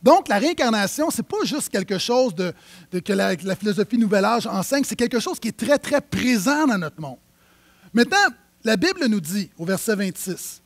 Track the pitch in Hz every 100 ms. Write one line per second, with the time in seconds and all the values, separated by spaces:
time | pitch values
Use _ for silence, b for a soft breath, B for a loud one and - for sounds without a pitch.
0 | 226 339 - 202 277 349 262 220 196 -
1 | 320 - - 415 294 277 - - 190 190
2 | - 247 254 165 180 - B B 175 180
3 | - 196 190 190 190 185 208 190 208 240
4 | 220 202 196 233 226 190 180 277 269 -
5 | 240 240 277 359 233 - 226 285 - 285
6 | - 190 247 240 185 294 311 208 160 -
7 | 151 127 _ b b b b b b 214
8 | 240 381 392 - _ _ 220 220 320 381
9 | 277 208 151 202 175 _ 170 190 - 208
10 | 196 - - 175 - -